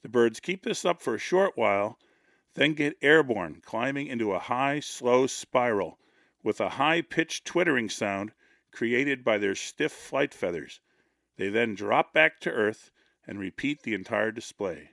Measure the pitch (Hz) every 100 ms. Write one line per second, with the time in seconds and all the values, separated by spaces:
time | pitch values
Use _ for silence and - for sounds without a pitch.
0 | 113 120 117 113 - 190 - 185 180 170
1 | - 110 - 180 196 - 110 101 104 -
2 | _ _ _ _ _ - 147 156 147 -
3 | 139 156 139 104 82 73 - 113 127 139
4 | 147 123 107 92 - 120 139 147 - -
5 | 123 123 131 - - 127 123 104 82 -
6 | _ _ _ _ 110 - 98 104 147 165
7 | 165 - 165 - - 175 175 131 107 -
8 | 104 98 104 _ _ _ _ - 117 120
9 | 143 131 123 104 101 95 - - 151 -
10 | - 135 143 - 95 85 - - _ _
11 | _ _ _ - 98 107 117 95 101 131
12 | - 160 156 - 170 151 107 110 - _
13 | _ _ - 101 95 - 143 147 - 101
14 | 92 107 110 110 - - 98 78 76